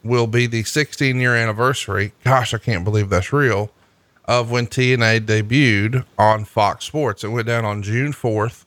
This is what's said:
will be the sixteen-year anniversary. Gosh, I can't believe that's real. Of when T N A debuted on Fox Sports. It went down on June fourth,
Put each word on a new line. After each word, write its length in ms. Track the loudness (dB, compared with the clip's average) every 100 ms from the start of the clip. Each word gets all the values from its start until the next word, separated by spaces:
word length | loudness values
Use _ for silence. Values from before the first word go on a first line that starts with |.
will 220 | -2 0 2
be 220 | 0 0
the 160 | -2
sixteen-year 720 | -2 -2 -2 -2 -2 0 2 2
anniversary. 760 | 0 0 0 0 -2 -2 -4 -4
Gosh, 320 | 0 2 2 -4
I 20 |
can't 260 | -4 -4
believe 260 | 0 0 2
that's 220 | 0 0
real. 380 | 0 0 0 -4 _ _ _ _ _ -2
Of 260 | -2 0
when 160 | -2 -2
T 240 | 0 2
N 100 | 2
A 180 | 2 2
debuted 800 | 2 0 2 2 4 2 0 -2 -4 2
on 260 | 2 2
Fox 400 | 0 0 0 0
Sports. 400 | -6 -4 -2 -4
It 60 | -6
went 180 | -4 -2
down 160 | -2
on 180 | -2 -4
June 300 | -2 -2 -2
fourth, 540 | -4 -2 0 -2 -6